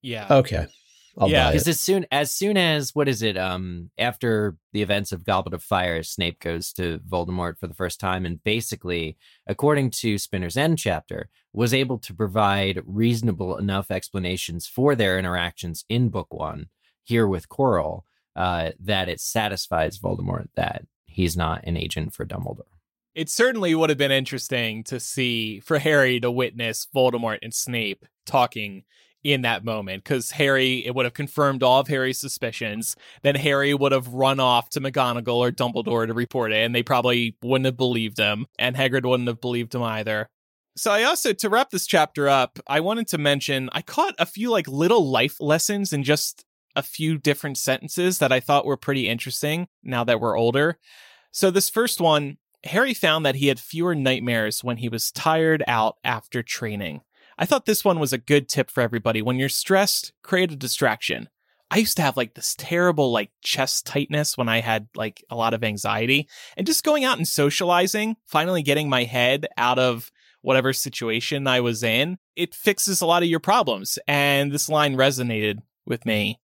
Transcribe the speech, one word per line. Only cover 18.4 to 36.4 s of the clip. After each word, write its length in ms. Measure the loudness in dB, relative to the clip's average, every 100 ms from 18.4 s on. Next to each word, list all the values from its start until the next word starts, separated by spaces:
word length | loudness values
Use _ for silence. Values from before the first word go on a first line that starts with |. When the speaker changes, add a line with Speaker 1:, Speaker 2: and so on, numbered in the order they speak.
| -2 0 -4 -6
Speaker 3:
that 300 | -2 -2 -2
it 100 | -4
satisfies 800 | -4 -2 -2 -4 -4 0 0 -2
Voldemort 480 | -6 -4 -4 -6 -6 -4
that 300 | -4 -6 -14 _ _
he's 280 | -2 -2 0
not 260 | -2 -4 -4
an 100 | -4
agent 380 | -4 -6 -8
for 120 | -8 -10
Dumbledore. 360 | -8 -10 -12 -16 _ _ _ _ -10
Speaker 1:
It 120 | -6
certainly 460 | 2 2 2 0 2
would 140 | 2
have 80 | 2
been 140 | 2
interesting 720 | 2 0 -8 -4 -2 -2 -4 -8
to 120 | -8
see, 600 | -8 -2 -2 -2 -4 -8
for 200 | -2 0
Harry 420 | 4 4 4 2
to 100 | 0
witness 560 | 0 -2 -2 -6 -6 -4 2
Voldemort 440 | 2 2 -4 -6
and 120 | -8
Snape 520 | -8 -4 -4 -4 -6 _ _ -2
talking 580 | 2 2 0 -10 -12 _ _ _ _
in 180 | -2 0
that 200 | 0 -2
moment, 400 | -4 -6 -6 -10
'cause 280 | -4 -4 -4
Harry, 540 | 0 2 4 2 0 -4
it 100 | -2
would 100 | -4
have 80 |
confirmed 480 | -4 -8 0 0 4
all 160 | 6 6
of 80 | 4
Harry's 300 | 0 0 -4
suspicions. 760 | -8 -6 -6 -6 -6 -6 -6 -8 -14 0
Then 140 | 0 2
Harry 380 | 2 2 2
would 180 | 2 2
have 160 | 2 0
run 300 | 0 2 4
off 300 | 4 4 2
to 100 | -6
McGonagall 540 | -4 0 0 0 0 2
or 160 | 0
Dumbledore 560 | 0 -2 -2 0 0 0
to 60 |
report 380 | -2 -2 -2